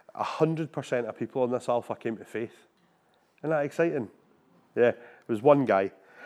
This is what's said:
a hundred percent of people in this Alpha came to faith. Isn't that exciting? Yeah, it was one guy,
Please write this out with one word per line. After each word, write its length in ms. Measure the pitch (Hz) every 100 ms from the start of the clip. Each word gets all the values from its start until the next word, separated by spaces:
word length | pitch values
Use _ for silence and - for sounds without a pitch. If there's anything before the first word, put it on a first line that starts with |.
| -
a 100 | -
hundred 480 | - - 160 160 160
percent 360 | - 127 127 117
of 100 | 104
people 260 | 113 135
in 80 | 123
this 180 | 123 -
Alpha 260 | 123 - 113
came 220 | 117 104
to 80 | 104
faith. 420 | 110 113 - _ _ _ _ _ _ _ _
Isn't 120 | 147
that 140 | 160 143
exciting? 440 | - 170 151 104 - _ _ _ _ _ -
Yeah, 140 | 120
it 380 | - - - -
was 140 | 113
one 240 | 131 143 123
guy, 260 | 98 98 - - -